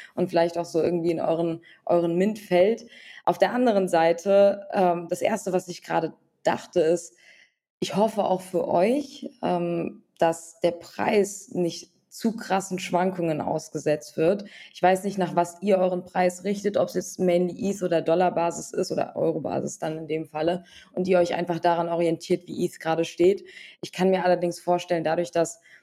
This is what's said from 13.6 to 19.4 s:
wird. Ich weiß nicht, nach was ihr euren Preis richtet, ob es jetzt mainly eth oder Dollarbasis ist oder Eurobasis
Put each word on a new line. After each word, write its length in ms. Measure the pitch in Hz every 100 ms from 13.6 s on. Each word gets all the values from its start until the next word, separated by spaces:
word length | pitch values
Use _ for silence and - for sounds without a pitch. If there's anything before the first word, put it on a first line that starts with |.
| - 156 156 151 - -
wird. 300 | 160 202 - - -
Ich 80 | -
weiß 220 | 180 185
nicht, 140 | 202 190
nach 180 | 175 156
was 260 | 175 -
ihr 180 | 202 185
euren 260 | 185 180 180
Preis 400 | 180 185 180 196
richtet, 320 | 202 208 202
ob 100 | 180
es 60 |
jetzt 260 | 180 - -
mainly 500 | 185 175 180 - 196
eth 140 | 202
oder 180 | 180 165
Dollarbasis 720 | 165 170 180 170 170 165 -
ist 180 | - 185
oder 280 | - - -
Eurobasis 600 | 160 160